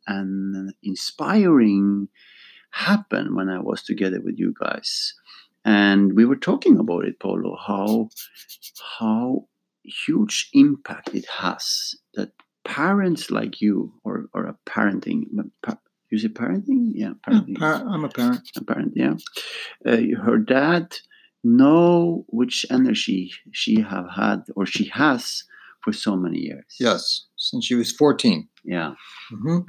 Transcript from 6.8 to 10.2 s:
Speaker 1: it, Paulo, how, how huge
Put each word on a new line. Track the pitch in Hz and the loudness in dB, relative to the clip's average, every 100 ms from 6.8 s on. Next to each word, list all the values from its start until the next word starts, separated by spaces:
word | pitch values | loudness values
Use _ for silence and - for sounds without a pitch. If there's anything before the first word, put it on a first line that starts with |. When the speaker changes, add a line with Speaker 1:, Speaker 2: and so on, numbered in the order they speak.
| - 87 | 4 -2
Speaker 1:
it, | - - | -4 -4
Paulo, | 98 90 92 90 - | -4 -4 -4 -6 -6
how, | 98 104 113 110 - - - - - - - - - | -4 0 0 -2 -8 -20 -20 -20 -20 -20 -18 -16 -6
how | 110 113 127 135 - _ _ _ - - | -2 0 -2 -4 -6 _ _ _ -16 -8
huge | - 226 | -2 0